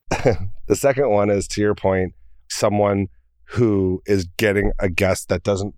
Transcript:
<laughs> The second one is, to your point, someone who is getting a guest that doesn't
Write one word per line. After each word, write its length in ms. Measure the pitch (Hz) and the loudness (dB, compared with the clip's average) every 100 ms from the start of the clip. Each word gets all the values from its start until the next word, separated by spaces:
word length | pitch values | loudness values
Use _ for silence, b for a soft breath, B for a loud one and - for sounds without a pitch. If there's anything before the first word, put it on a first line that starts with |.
| - | -6
<laughs> 400 | - 135 98 - - - | 0 0 0 -4 -4 -2
The 80 | 127 | 0
second 340 | 139 135 135 | 0 2 2
one 180 | 104 101 | 2 2
is, 180 | 101 92 | 0 -2
to 120 | - | -2
your 140 | 104 | -2
point, 400 | 101 95 95 92 - - - - | 0 0 0 -2 -6 -20 -20 -12
someone 600 | - 110 104 104 101 95 - _ _ - | -2 0 2 2 0 -2 -8 _ _ -8
who 480 | - 117 101 92 92 - | 0 2 2 0 -2 0
is 200 | 101 87 - | -2 -2 -2
getting 360 | 107 101 101 - | 0 2 0 0
a 100 | 101 | -2
guest 400 | 80 95 90 - | 0 0 0 -2
that 140 | 92 | -2
doesn't 320 | - 98 98 | -2 -2 -4